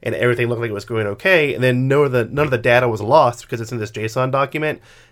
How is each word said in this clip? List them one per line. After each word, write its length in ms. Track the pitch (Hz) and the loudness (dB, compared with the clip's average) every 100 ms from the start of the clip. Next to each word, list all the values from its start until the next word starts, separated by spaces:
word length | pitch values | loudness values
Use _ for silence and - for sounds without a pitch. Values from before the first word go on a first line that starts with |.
and 120 | - | -6
everything 340 | 87 123 117 120 | -2 0 0 -2
looked 140 | 113 | -2
like 80 | 117 | -4
it 20 | |
was 140 | 101 - | -6 -6
going 200 | 113 104 | -4 -4
okay, 440 | 101 190 175 143 | -2 2 2 2
and 100 | 113 | 0
then 240 | 127 123 131 | 0 0 2
none 200 | 139 143 | 2 2
of 60 | |
the, 120 | 123 | 0
none 220 | 113 131 151 | -2 -2 0
of 40 | |
the 60 | 123 | 0
data 320 | 123 120 123 | 4 4 2
was 140 | 107 | -2
lost 400 | 104 151 123 - | 2 4 4 0
because 180 | - 117 | -10 -10
it's 100 | 113 | -8
in 60 | 120 | -8
this 140 | 104 | -8
json 400 | 110 110 127 131 | -8 -6 -4 -2
document. 480 | 135 139 151 156 - - - _ | -2 -2 -2 -4 -6 -14 -20 _